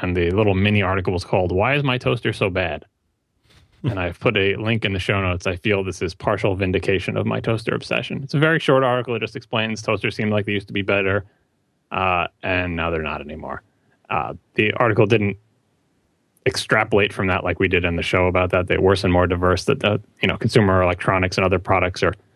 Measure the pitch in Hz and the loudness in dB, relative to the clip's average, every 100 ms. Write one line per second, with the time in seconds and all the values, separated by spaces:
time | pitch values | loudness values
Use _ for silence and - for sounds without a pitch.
0 | 90 90 85 95 101 92 104 104 92 95 | -2 0 0 2 2 2 2 2 2 0
1 | 92 90 - 101 90 90 117 143 143 127 | -2 -4 0 0 0 0 0 0 0 -2
2 | 131 123 113 107 101 92 87 73 - _ | -2 -2 -2 -2 -2 0 -2 -4 -12 _
3 | _ _ _ _ _ - _ - 131 98 | _ _ _ _ _ -20 _ -6 -4 -2
4 | 87 - - 101 98 - 110 113 107 95 | -4 -2 0 2 2 0 -2 -2 -2 -2
5 | - 101 92 87 98 87 110 98 95 90 | 0 0 0 -2 -4 -4 0 0 -2 -4
6 | 90 - - 98 113 95 95 92 - 95 | -6 -4 -2 0 0 0 0 0 0 -2
7 | - 104 110 110 - 113 - 113 - 120 | -2 -4 -2 -2 -2 -2 -2 -6 -4 -4
8 | 131 - 135 147 156 160 - 131 131 123 | -4 -8 -4 0 2 2 4 4 4 0
9 | 120 113 110 107 - 117 110 110 - 104 | -2 -4 -4 -8 -4 -2 -2 -4 -2 -2
10 | 117 - 107 107 104 104 95 104 98 101 | -2 -2 0 0 0 -4 -4 -6 0 0
11 | 95 98 - _ _ _ _ _ - 92 | 2 0 -2 _ _ _ _ _ -10 -2
12 | 95 87 82 _ 92 90 90 82 82 82 | 0 0 -2 _ -4 -2 -2 -2 -2 -2
13 | 76 76 71 78 71 - _ _ _ _ | -4 -8 -10 -12 -10 -12 _ _ _ _
14 | - 85 - - _ - 107 - 117 110 | -6 -4 -4 -8 _ 0 0 2 2 4
15 | 104 113 101 98 _ _ _ _ _ _ | 4 4 2 -4 _ _ _ _ _ _
16 | _ _ _ _ - - - 107 104 107 | _ _ _ _ -4 -2 -6 -4 0 2
17 | 104 - 95 95 90 87 95 90 87 85 | 0 -2 -2 -2 -2 -2 0 0 0 -2
18 | - 95 90 90 92 92 90 90 95 92 | -2 0 2 2 2 0 0 2 2 2
19 | 95 90 90 90 92 90 - - 104 104 | 2 2 2 2 2 2 0 0 0 -2
20 | - - 98 - 117 117 98 92 90 90 | -4 -4 -2 0 2 4 4 4 2 0
21 | - 95 92 101 92 95 95 95 90 - | 0 0 0 0 2 0 2 0 0 0
22 | 87 - _ | -2 -2 _